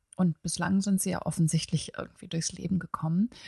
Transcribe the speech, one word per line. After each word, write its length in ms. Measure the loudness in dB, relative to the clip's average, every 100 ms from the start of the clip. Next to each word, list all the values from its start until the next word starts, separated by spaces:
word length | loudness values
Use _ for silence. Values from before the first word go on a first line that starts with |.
| _ 0
Und 220 | 2 2
bislang 400 | -4 -4 0 2
sind 220 | 4 2
sie 80 | 2
ja 160 | -2 -2
offensichtlich 680 | 2 4 2 2 -2 -2 -8
irgendwie 300 | -10 -12 -8
durchs 240 | -4 -4
Leben 260 | -4 -2 -2
gekommen. 500 | -2 -4 -2 0 0 -2